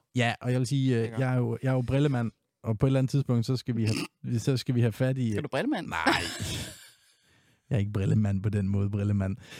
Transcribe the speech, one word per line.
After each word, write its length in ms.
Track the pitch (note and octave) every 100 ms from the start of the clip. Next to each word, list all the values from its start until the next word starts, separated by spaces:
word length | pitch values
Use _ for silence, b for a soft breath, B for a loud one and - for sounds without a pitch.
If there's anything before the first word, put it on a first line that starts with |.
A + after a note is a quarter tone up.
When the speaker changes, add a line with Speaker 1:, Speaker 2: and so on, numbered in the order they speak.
| -
Speaker 1:
Ja, 200 | B2 A#2 -
og 100 | B2
jeg 60 | B2+
vil 80 | A#2+
sige, 320 | C#3 C3 A#2
øh, 60 |
Speaker 2:
Ikke? 140 | A2+ A2+
Speaker 1:
jeg 120 | C3
er 40 | B2+
jo, 220 | A#2 A2+
jeg 60 | C3
er 40 |
jo 80 | C3
brillemand, 500 | A#2+ C#3 D3 B2 A2+ - _ _
og 160 | - A2
på 80 | C3+
et 20 |
eller 100 | C3+
andet 120 | C3
tidspunkt, 360 | C#3+ C3 A#2 A2
så 100 | B2+
skal 200 | - A#2
vi 80 |
have, 540 | A2 A2 - _ C3 A#2
<clears throat> 80 | C#3+
så 100 | B2+
skal 180 | -
vi 60 | A#2+
have 120 | A2+
fat 260 | - C3 C3
i 180 | A2+ G2+
Speaker 2:
Er 40 |
du 60 | -
brillemand? 380 | C#3 B3 G#3+ -
Speaker 1:
Nej. 120 | E2
Speaker 2:
<laughs> 1700 | - - - - - - - - - _ _ _ _ _ _ _ -
Speaker 1:
Jeg 60 | G2+
er 40 |
ikke 120 | G#2
brillemand 500 | G#2+ G#2 G#2+ G2+ G2
på 60 | G#2
den 200 | G#2 G2
måde, 220 | G2+ G2+
brillemand. 460 | G#2 G2+ G2+ F#2+ G#2 B